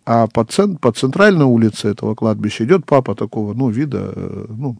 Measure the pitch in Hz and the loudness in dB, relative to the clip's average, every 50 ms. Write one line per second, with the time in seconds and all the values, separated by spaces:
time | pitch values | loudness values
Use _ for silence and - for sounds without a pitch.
0 | _ - 117 117 113 110 - 117 110 - - - 202 208 180 151 - 123 113 - | _ 0 2 2 2 2 2 0 -2 0 0 0 0 0 0 0 0 0 0 0
1 | - 131 131 175 202 214 196 165 143 131 120 117 113 107 - - - 107 101 - | -2 0 2 4 4 6 6 6 4 4 4 4 4 2 0 -2 -4 -4 -4 -4
2 | - 107 110 - - 110 107 107 104 107 - - 113 123 185 190 - - 147 135 | -4 -6 -4 -2 -2 -2 0 -2 -4 -6 -4 -2 0 2 2 2 2 2 2 2
3 | 123 - 104 - - 101 - 110 107 101 104 120 135 123 104 120 151 147 110 98 | 2 0 -4 -6 -6 -6 -6 -6 -6 -4 -4 -2 -2 -2 -2 -2 -4 -4 -4 -6
4 | 98 98 - 95 92 - - 98 98 113 110 110 143 135 117 | -6 -8 -8 -10 -10 -10 -10 -12 -12 -12 -12 -10 -8 -8 -8